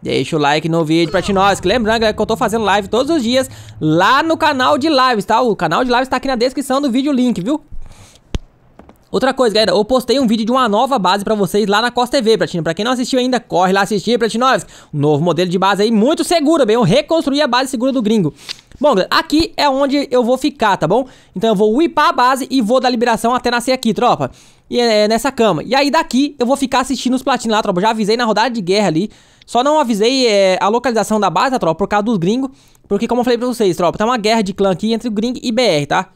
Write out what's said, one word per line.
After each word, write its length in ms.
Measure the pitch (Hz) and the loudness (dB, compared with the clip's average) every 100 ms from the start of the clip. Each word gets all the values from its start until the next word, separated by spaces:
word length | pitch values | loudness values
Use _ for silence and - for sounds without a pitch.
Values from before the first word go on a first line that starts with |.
Deixa 340 | - 131 135 160 | -2 -2 -2 0
o 20 | |
like 280 | 143 151 160 | 2 0 0
no 160 | 165 | -2
vídeo, 280 | 156 165 170 | 2 2 2
Platinovski. 540 | 185 180 196 196 190 180 | -2 -2 0 2 0 0
Lembrando, 340 | 254 208 226 | 0 0 0
galera, 120 | 220 | 0
que 80 | 208 | -2
eu 60 | 214 | -4
tô 100 | 165 | -2
fazendo 280 | 226 220 | -2 -2
live 240 | 208 196 196 | 0 0 0
todos 280 | 220 269 330 | -2 0 0
os 60 | |
dias 260 | 226 254 262 - - - | 0 0 -2 -8 -20 -6
lá 400 | 156 156 190 262 | 0 2 4 2
no 160 | 320 320 | 2 0
canal 400 | 311 277 254 294 | 0 0 0 0
de 120 | 285 | 0
lives, 360 | 277 254 233 | 2 2 0
tá? 160 | 185 226 | 0 0
O 140 | 254 | 0
canal 300 | 196 170 170 | 0 0 0
de 80 | 254 | 0
lives 160 | 240 262 | 0 0
tá 80 | 269 | -4
aqui 100 | 269 | -4
na 80 | |
descrição 460 | 254 247 262 269 262 | -2 -2 -2 -4 -2
do 100 | 285 | 0
vídeo, 220 | 233 277 | 0 0
o 20 | |
link, 260 | 269 247 214 | 0 0 -2
viu? 220 | 180 302 - - - - - - _ - - _ _ _ - - _ | -2 -4 -6 -12 -12 -16 -20 -20 _ -8 -8 _ _ _ -20 -20 _
Outra 220 | 185 262 | -2 -2
coisa, 200 | 262 247 | 2 0
galera, 180 | 208 214 | 2 0
eu 120 | 180 | 0
postei 340 | 208 254 - 277 | 0 -2 0 0
um 80 | 262 | 2
vídeo 200 | 220 220 | 0 0
de 40 | |
uma 160 | 254 254 | 0 2
nova 300 | 208 262 254 | 0 0 0
base 240 | 175 202 | 0 0
pra 120 | 202 | 0
vocês 340 | 214 196 208 208 | -2 0 0 0
lá 140 | 202 | 0
na 80 | 233 | 0
Costa 260 | 240 247 285 | -2 0 0
T 60 | |
V, 160 | 214 220 | 2 2
Platina. 240 | 170 175 | 0 -2
Pra 100 | 160 | -4
quem 100 | 165 | -2
não 100 | 208 | -2
assistiu 260 | 254 254 254 | -2 -2 0
ainda, 200 | 247 254 | 0 -2
corre 320 | - 165 185 | -2 0 2
lá 120 | 196 | 2
assistir, 360 | 202 208 170 233 | 2 -2 0 0
Platinovski. 540 | 226 220 262 233 - - - | 0 0 0 0 -4 -20 -10
Um 60 | 151 | -2
novo 240 | 143 151 | 0 2
modelo 280 | 175 160 185 | 2 0 0
de 80 | 185 | 0
base 240 | 190 196 | 0 2
aí, 100 | 214 | 2
muito 320 | 226 226 330 | 2 2 0
seguro, 400 | 320 349 285 330 | 0 0 2 2
bem? 100 | 233 | 2
Eu 80 | 226 | 2
reconstruí 580 | 208 269 302 330 285 277 | 2 2 2 -2 0 0
a 40 | 294 | 0
base 240 | 240 269 | 0 -2
segura 220 | 254 254 | -2 -2
do 80 | 269 | 0
gringo. 320 | 214 226 160 - - - _ - | 0 0 0 -4 -18 -18 _ -2
Bom, 140 | 294 | 0
galera, 140 | 220 175 | 2 0
aqui 420 | 285 - 294 339 | 0 0 0 -2
é 140 | - 294 | -2 0
onde 400 | 262 285 285 277 | 0 0 0 0
eu 140 | 247 | 0
vou 140 | 233 254 | 0 0
ficar, 400 | 302 - 214 185 | -2 -2 0 0
tá 100 | 156 | 0
bom? 180 | 214 269 - _ - | 0 -2 -10 _ -4
Então 140 | 226 | 0
eu 40 | |
vou 220 | 208 214 226 | 2 2 2
whipar 320 | 339 330 302 | 0 2 0
a 40 | |
base 360 | 330 247 262 269 | 2 2 2 -2
e 120 | 262 | -2
vou 180 | 208 254 | 2 2
dar 80 | 254 | 0
liberação 460 | 247 240 226 226 | 0 0 0 0
até 160 | 247 247 | 0 0
nascer 220 | 240 233 | -2 -2
aqui, 200 | 262 233 | -2 0
tropa. 380 | 208 240 160 131 - - _ _ | 0 2 2 -2 -8 -20 _ _
E 100 | 240 | -2
é, 240 | 240 214 | 2 2
é 40 | 214 | 2
nessa 220 | 220 269 | 0 -2
cama. 320 | 262 226 160 | 0 0 0
E 120 | - | -2
aí 160 | 254 285 | 0 2
daqui 440 | 302 320 247 285 - | 0 0 0 -2 -2
eu 80 | 233 | -2
vou 100 | 269 | -2
ficar 240 | 269 247 | 0 -2
assistindo 320 | 254 269 - | -2 -4 -2
os 100 | 247 | -2
platinos 320 | - 254 220 | -2 -2 0
lá, 80 | 214 | -2
tropa. 180 | 220 180 | 0 0
Eu 20 | |
já 80 | 214 | 0
avisei 260 | 226 202 226 | 0 0 0
na 80 | |
rodada 240 | 240 208 240 | 0 0 0
de 140 | 233 | -2
guerra 260 | 170 196 202 | -2 0 2
ali. 220 | 156 208 - _ _ | 0 -4 -8 _ _
Só 180 | - 233 | -6 0
não 160 | 269 311 | 2 2
avisei, 480 | 262 214 220 269 247 | 2 2 2 2 2
é, 300 | 202 190 185 | 4 2 2
a 100 | 190 | 0
localização 520 | 233 262 220 202 214 | 0 0 -2 0 0
da 80 | 196 | 0
base, 220 | 170 262 | 0 0
tá, 80 | 254 | 0
tropa, 180 | 170 160 | -2 -2
por 100 | 196 | -2
causa 180 | 208 | -2
dos 120 | 208 220 | 0 0
gringos. 340 | 165 233 269 - _ _ _ | 0 -2 -4 -10 _ _ _
Porque, 180 | 202 226 | -4 -2
como 140 | 240 | -2
eu 40 | |
falei 120 | 240 233 | 0 0
pra 100 | 247 | -2
vocês, 300 | 240 208 160 | 0 0 2
tropa, 220 | 170 - | -2 0
tá 80 | 214 | -2
uma 100 | 247 | 0
guerra 240 | 208 226 | 0 0
de 140 | 202 | 0
clã 160 | 202 196 | 0 -2
aqui 240 | 180 214 | 0 -2
entre 140 | 226 240 | -4 -4
o 20 | |
gringo 280 | 214 226 247 | -4 -4 -4
e 100 | 233 | -4
B 80 | 226 | 0
R, 260 | 247 156 143 | 2 0 0
tá? 220 | 165 185 | -2 -4